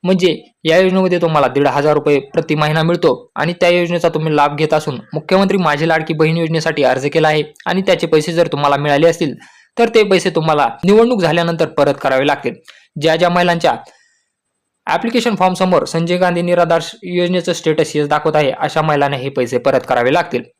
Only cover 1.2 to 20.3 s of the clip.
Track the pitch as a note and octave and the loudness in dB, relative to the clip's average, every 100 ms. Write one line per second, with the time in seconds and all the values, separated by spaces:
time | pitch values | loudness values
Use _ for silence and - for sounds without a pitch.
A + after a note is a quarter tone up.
1.2 | E3 D#3 C3 C3 C#3+ C3 D3 D3+ D3 C#3+ | 0 2 2 2 0 2 0 0 2 0
2.2 | C3+ E3 D#3 D3+ D3+ D#3 D#3+ F3 E3+ B2 | 0 -6 -2 -2 0 0 0 0 0 -2
3.2 | - - D#3 F3 F3 F3 E3+ E3+ E3 E3 | -8 -6 -6 0 2 2 0 0 -2 -2
4.2 | D#3 D3 C#3+ D3 D#3 D#3 D3+ B2+ - D3+ | -2 0 0 0 0 0 -2 -10 -10 -12
5.2 | - F#3+ G3 F#3+ E3 D3 E3 D#3+ D#3+ D#3 | -2 0 2 0 0 0 0 -2 -2 0
6.2 | D#3+ E3 D#3+ D#3+ D#3+ D3 B2+ B2+ C#3 E3 | 0 0 -2 -2 -2 0 0 0 -2 0
7.2 | D#3 D#3 D3 _ - F3+ F#3+ F3+ E3 D#3 | 0 0 -4 _ -4 -2 0 -2 2 0
8.2 | D3+ E3+ E3 D3 C#3+ C#3+ D3 C#3+ E3 D#3+ | 0 -2 -2 0 0 0 0 2 2 2
9.2 | D#3 A2+ - _ _ - A3+ A3 G3+ F#3+ | -4 -6 -18 _ _ -2 2 2 2 2
10.2 | F3+ E3 D#3+ D3+ B2 - F3+ G#3+ A#3 A#3+ | 0 -2 0 2 0 -2 2 4 4 2
11.2 | E3 E3 E3+ E3 D#3+ - C#3+ C#3 C3+ C3 | 0 0 -2 -2 -2 0 0 0 0 0
12.2 | C#3 C#3 - - - - _ - D#3+ D#3+ | 0 -2 -4 -8 -20 -20 _ -4 0 2
13.2 | F3 F3 F3 E3+ D#3+ A#2 - _ _ _ | 2 2 2 2 0 -2 -8 _ _ _
14.2 | _ _ _ _ _ _ - E3+ A3+ A#3+ | _ _ _ _ _ _ -4 -4 -2 -2
15.2 | A#3 G3+ F#3 F3+ F#3 F3 - E3 E3+ F3+ | -2 0 0 2 2 2 0 -4 -2 0
16.2 | F3+ F3 F3 F3 E3 E3 D#3 - F3+ F3 | 0 0 0 0 2 0 -2 -14 -6 -2
17.2 | F3 F3+ F3 E3+ E3 D#3 D#3 D3 D3 D3+ | 0 -2 -2 -4 -2 0 -2 -2 -2 -2
18.2 | D#3 D3+ C#3 - D3 D#3+ D#3 D3 C#3+ C#3 | 0 0 0 -2 -4 -2 0 0 0 -2
19.2 | C3+ C3 B2 B2 C#3 B2+ - A#2+ A#2+ E3 | -6 -4 -2 0 0 0 0 0 2 0
20.2 | E3+ | -2